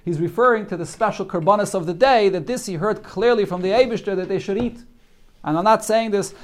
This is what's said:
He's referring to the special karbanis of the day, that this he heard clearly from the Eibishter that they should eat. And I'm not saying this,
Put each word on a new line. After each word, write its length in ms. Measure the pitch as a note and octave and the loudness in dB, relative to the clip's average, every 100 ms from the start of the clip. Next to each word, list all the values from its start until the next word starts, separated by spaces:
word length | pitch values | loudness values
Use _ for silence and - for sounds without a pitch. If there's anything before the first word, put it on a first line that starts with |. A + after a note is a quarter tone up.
He's 160 | - D#3 | -6 -4
referring 460 | E3+ F3 B3 A3+ G#3 | -4 2 2 2 -2
to 100 | F3 | -8
the 80 | |
special 400 | E3 - A3+ C4 | -8 -2 -2 -2
karbanis 480 | F#3 F#3 D#3+ G3+ G3+ | -6 -2 2 2 2
of 140 | F#3+ F#3+ | -2 -4
the 80 | |
day, 340 | E3+ C4 B3 G3+ | 2 4 6 4
that 180 | F#3 D#3 | 0 -4
this 180 | B3 B3 | -6 -6
he 80 | |
heard 300 | E3+ G3+ G#3 | -4 -4 -4
clearly 400 | - - A#3 A#3 | -8 -2 2 2
from 180 | F#3 F3+ | 0 -2
the 60 | F#3 | 0
Eibishter 480 | G#3+ B3+ A3+ - F#3+ | 2 2 0 -4 -4
that 120 | F3+ | -2
they 120 | F#3+ | -4
should 180 | - G3+ | -2 -2
eat. 240 | A#3+ - - _ _ _ _ _ | -2 -6 -20 _ _ _ _ _
And 120 | C#3 D#3 | -4 0
I'm 80 | |
not 200 | G3+ A3 | 2 2
saying 260 | A3 A3 A3+ | 2 0 0
this, 240 | G3+ F#3 - | -2 -4 -10